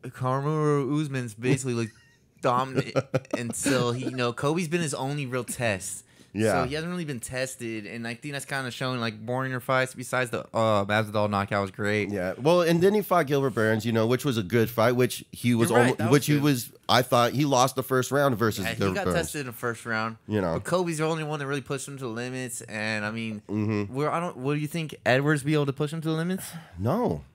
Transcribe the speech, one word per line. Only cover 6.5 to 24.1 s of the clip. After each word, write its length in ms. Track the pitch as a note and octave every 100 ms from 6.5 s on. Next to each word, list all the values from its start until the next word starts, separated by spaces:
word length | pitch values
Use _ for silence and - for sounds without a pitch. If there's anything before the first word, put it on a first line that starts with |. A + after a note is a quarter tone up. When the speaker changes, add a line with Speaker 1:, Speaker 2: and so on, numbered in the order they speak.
| F#2
Speaker 1:
So 60 | E2+
he 60 |
hasn't 180 | D3 E3
really 140 | F3+ D#3+
been 140 | B2
tested, 680 | - B2+ C3 - A#2 A2 G2+
and 200 | A2+ A#2
I 80 |
think 180 | A#2 D3+
that's 100 | C#3+
kinda 260 | C3 C#3 B2+
showing, 300 | - C3 B2+
like, 240 | A2+ G#2+
boring 340 | A2+ B2 C3 B2+
fights 340 | A#2+ C3 C3
besides 360 | - B2+ B2+ B2
the, 100 | A2+ -
uh, 300 | A2+ A2+ G#2
Masvidal 440 | G2 G#2+ G#2+ G#2+ G#2
knockout 320 | G2+ G2+ G#2
was 80 | G2
great. 400 | F#2 G#2 G#2 G2
Speaker 2:
Yeah. 240 | G2+ F2+ -
Well, 220 | C3+ F3
and 180 | E3 E3+
then 120 | F#3
he 60 | G#3
fought 260 | F#3+ F3+ C#3+
Gilbert 240 | C#3+ C3+
Burns, 300 | A#2 A2 A2 A2+
you 60 |
know, 140 | A2+ A2
which 180 | C3 D3
was 100 | A#2
a 60 |
good 260 | F2+ A#2 A2
fight, 220 | - A2+
which 320 | B2 B2 - -
he 220 | - A#2+
was 160 | A#2 A2+
Speaker 1:
You're 80 | A#2
right, 60 | B2
Speaker 2:
almo-, 100 | -
Speaker 1:
that 80 |
was 80 | A#2
Speaker 2:
which 140 | C#3+ -
he 80 |
Speaker 1:
good. 80 | D3
Speaker 2:
was, 280 | D3 C3 A2+ - -
I 120 | A2+
thought 300 | B2 B2 A#2+
he 120 | A#2+ D3
lost 300 | C3 C3 C3
the 60 |
first 300 | B2 C3 B2
round 240 | C3+ C#3 A2
versus 280 | A2+ G2+ F#2+
Speaker 1:
Yeah, 40 |
he 20 | A2+
Speaker 2:
Gilbert 160 | G2
Speaker 1:
got 100 | F#2+ F#2
Speaker 2:
Burns. 100 | F2+
Speaker 1:
tested 240 | - D#3
in 60 | B2+
the 60 |
first 320 | A#2 B2 A2+ A#2+
round. 300 | A2+ A2+ A2+ -
Speaker 2:
You 120 | G#2
know. 100 | F2+
Speaker 1:
But 100 | E2
Kobe's 340 | - F3 F3 D#3
the 80 | D#3+
only 180 | D#3+
one 140 | D3+ D3+
that 60 | C#3
really 160 | C#3+
pushed 260 | - C#3+ -
him 80 | C#3
to 80 |
the 60 | C3
limits, 500 | A2 B2 B2+ B2+ A#2+
and, 440 | A#2 G#2+ A2 A2 G#2
I 40 |
mean, 300 | A2+ A2+ G#2 -
Speaker 2:
Mm-hmm. 440 | G#2 G#2+ G#2+ G2+
Speaker 1:
where, 180 | B2+ D3